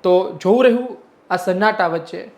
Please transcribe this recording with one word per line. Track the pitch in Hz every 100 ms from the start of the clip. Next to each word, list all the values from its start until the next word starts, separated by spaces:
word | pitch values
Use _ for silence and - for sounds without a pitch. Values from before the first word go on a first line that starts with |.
તો | 185 180 190 170
જોવું | 185 233
રહ્યું | 254 240 247 - _ _ _
આ | 180
સન્નાટા | 190 185 214 208 175
વચ્ચે | 165 160 175 -